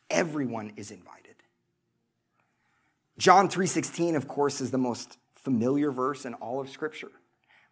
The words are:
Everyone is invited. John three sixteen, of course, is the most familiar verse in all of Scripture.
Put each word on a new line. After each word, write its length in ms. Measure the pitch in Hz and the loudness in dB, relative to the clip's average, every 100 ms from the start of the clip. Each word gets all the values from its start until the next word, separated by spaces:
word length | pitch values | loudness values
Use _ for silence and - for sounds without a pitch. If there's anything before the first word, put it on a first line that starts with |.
| - | -4
Everyone 640 | 160 175 151 127 113 107 110 | 0 0 -2 -4 -6 -10 -12
is 160 | 101 | -14
invited. 420 | 101 - - - - _ _ _ _ _ _ _ _ _ _ _ _ _ _ _ _ _ - | -14 -20 -20 -20 -20 _ _ _ _ _ _ _ _ _ _ _ _ _ _ _ _ _ 2
John 300 | 190 185 185 | 6 8 6
three 180 | 170 190 | 4 0
sixteen, 480 | 165 - - 170 | 2 -2 0 0
of 140 | 156 135 | 0 -2
course, 320 | - 143 - | 0 0 0
is 100 | - | -2
the 80 | 131 | 0
most 400 | 127 113 - - _ | 0 -2 -8 -16 _
familiar 560 | - - 120 120 143 147 | -12 -2 0 2 2 0
verse 340 | 127 131 135 | 0 -2 -4
in 100 | 127 | -8
all 260 | 113 110 135 | -10 -8 -8
of 100 | 135 | -8
Scripture. 400 | - 156 - - - _ _ _ _ _ | -8 -10 -10 -16 -20 _ _ _ _ _